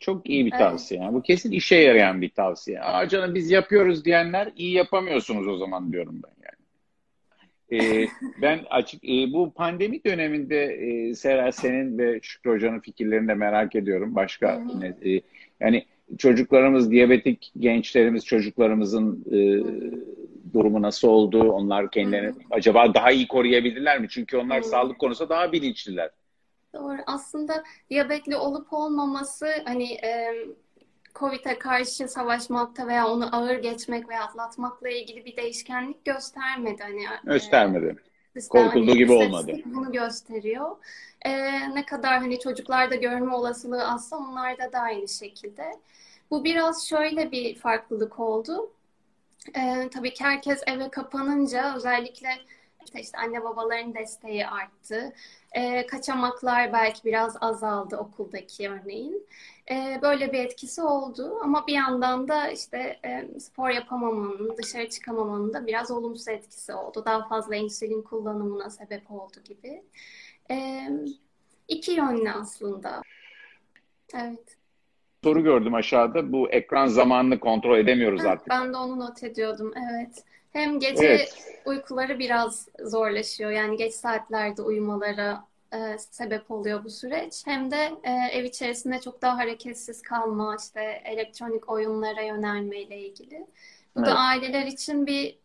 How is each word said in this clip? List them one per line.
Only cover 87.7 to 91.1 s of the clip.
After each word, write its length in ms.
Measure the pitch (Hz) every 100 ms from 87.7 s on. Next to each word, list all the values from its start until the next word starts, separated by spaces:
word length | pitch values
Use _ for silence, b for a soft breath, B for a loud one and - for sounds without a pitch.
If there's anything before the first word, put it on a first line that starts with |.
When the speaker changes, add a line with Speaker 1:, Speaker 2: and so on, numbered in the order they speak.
Speaker 2:
de, 60 | 285 302 320
e, 340 | 254 247 247 254
ev 60 |
içerisinde 560 | 247 - 247 240 254 247
çok 220 | 247 247
daha 160 | 254 247
hareketsiz 640 | 233 226 247 233 - 226
kalma, 540 | - 233 226 214 214 214
işte 200 | - 220 214 214
elektronik 640 | -